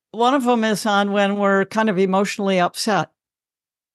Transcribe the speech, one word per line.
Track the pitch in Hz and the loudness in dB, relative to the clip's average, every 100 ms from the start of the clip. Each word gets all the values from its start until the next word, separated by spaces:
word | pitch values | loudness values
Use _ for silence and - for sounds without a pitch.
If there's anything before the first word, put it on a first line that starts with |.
| _ | _
one | 208 240 | -2 0
of | 285 240 | 2 2
them | 240 | 0
is | 220 208 220 | 0 -2 0
on | 202 202 | 0 0
when | 202 196 202 | 0 0 0
we're | 202 196 190 | 2 2 0
kind | 220 220 | -2 0
of | 185 | 0
emotionally | 190 190 202 - 196 185 | 0 0 -2 -2 -2 0
upset. | 175 - - 190 - _ _ _ _ _ _ _ _ | 0 -2 -2 -2 -2 _ _ _ _ _ _ _ _